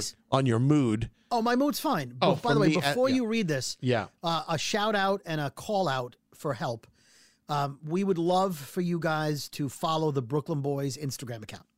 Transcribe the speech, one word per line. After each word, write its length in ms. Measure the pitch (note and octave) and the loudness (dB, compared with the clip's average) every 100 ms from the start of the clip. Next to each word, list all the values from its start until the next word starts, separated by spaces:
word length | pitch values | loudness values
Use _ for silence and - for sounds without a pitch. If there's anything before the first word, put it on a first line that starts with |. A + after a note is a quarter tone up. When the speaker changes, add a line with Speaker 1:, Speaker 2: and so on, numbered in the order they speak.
| - - _ | 2 -8 _
Speaker 1:
your, 80 | C3+ | 2
on 60 | C3 | 4
your 140 | A2+ | 4
mood. 500 | C3+ D3+ B2 A2 A#2 - _ | 6 6 4 2 -2 -10 _
Speaker 2:
Oh, 100 | A#3+ | 0
my 140 | A#3 B3 | 2 2
mood's 240 | C#4+ - | 2 0
fine. 360 | D#4+ G3 B2+ B2+ | 0 0 -2 0
Speaker 1:
Oh, 120 | F3+ - | 2 2
Speaker 2:
But 60 | |
by 80 | - | 2
the 20 | - | 4
Speaker 1:
for 60 | |
Speaker 2:
way, 60 | - | 4
Speaker 1:
me, 60 | D#3 | 4
uh, 20 | |
Speaker 2:
before 280 | C#3+ A#3 C4 | 2 2 2
Speaker 1:
yeah. 60 | C4 | 2
Speaker 2:
you 120 | A3 | 0
read 200 | A3+ F3+ | 0 0
this, 300 | C#3 - - | -2 -4 -4
Speaker 1:
Yeah. 260 | B2+ A#2 F#2+ - | 0 0 0 -6
Speaker 2:
uh, 200 | E3 D#3+ E3 | -4 -2 -2
a 80 | D#3 | -4
shout 380 | - G#3+ G#3+ G#3 | -2 0 0 2
out 260 | G3 G3 E3+ | 0 0 -4
and 160 | D#3 | -4
a 80 | C#3+ | -4
call 360 | - - G3+ E3+ | -6 -4 0 0
out 280 | C3 B2 - _ | 0 -4 -12 _
for 200 | - D#3 | -10 -6
help. 340 | B2 D3+ A#2 - _ _ _ _ _ - | -4 -4 -6 -10 _ _ _ _ _ -4
Um, 300 | D3 C#3+ C#3 D3+ | -2 -2 -6 -4
we 180 | F3+ | -2
would 140 | G3 E3+ | 0 0
love 400 | E3+ F3+ F#3+ D#3 | 2 2 2 -2
for 240 | C3+ F#3+ | -8 -4
you 180 | F3 F3 | -2 0
guys 500 | E3 D#3 D#3 D3 - | 0 0 0 -2 -6
to 200 | - C#3 | -6 -6
follow 420 | - E3 D#3+ D#3 | -4 -2 0 0
the 100 | C#3 | 0
Brooklyn 400 | A2+ D3+ D3+ D3+ | -2 -4 -2 -4
Boys 360 | C#3 C#3 C#3 C3+ | -2 -2 -4 -4
Instagram 460 | C#3+ - A#2+ A#2 | -6 -8 -10 -10
account. 220 | G#2+ F2+ - | -12 -16 -18